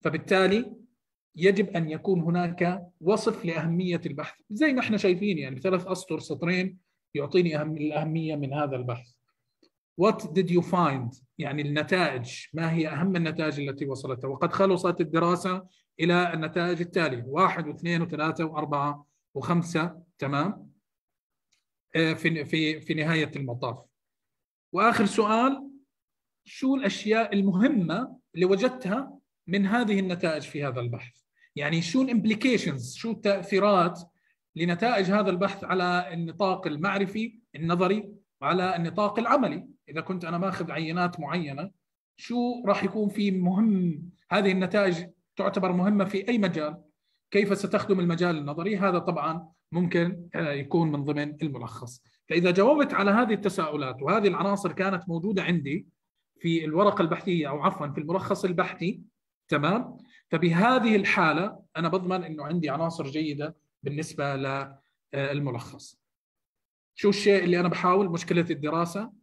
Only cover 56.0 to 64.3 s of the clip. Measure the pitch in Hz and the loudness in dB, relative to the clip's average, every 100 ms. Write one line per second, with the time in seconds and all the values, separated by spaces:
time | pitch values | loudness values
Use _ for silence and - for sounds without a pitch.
56 | _ _ _ _ 170 165 156 156 202 196 | _ _ _ _ -2 0 0 4 4 4
57 | 170 165 - 175 147 147 160 - 143 139 | 0 0 -2 -2 -2 0 -2 -2 -8 -6
58 | 151 185 - 190 190 175 180 - 170 247 | -2 -4 -2 -2 0 0 -2 -2 -4 -6
59 | - _ _ _ _ 147 151 208 254 - | -12 _ _ _ _ 0 2 0 -2 -14
60 | - - _ 165 170 165 226 254 226 214 | -20 -20 _ 0 2 4 4 4 4 4
61 | 196 - 165 151 196 - _ 160 165 185 | 4 4 4 2 -2 -6 _ -4 0 0
62 | 185 185 170 156 143 175 156 143 165 165 | 0 -4 -4 -10 -4 -2 -2 -2 -2 -4
63 | 139 147 156 143 147 - _ _ 143 143 | -6 -4 -4 -4 -8 -10 _ _ -8 -6
64 | 156 - 143 | -8 -4 -4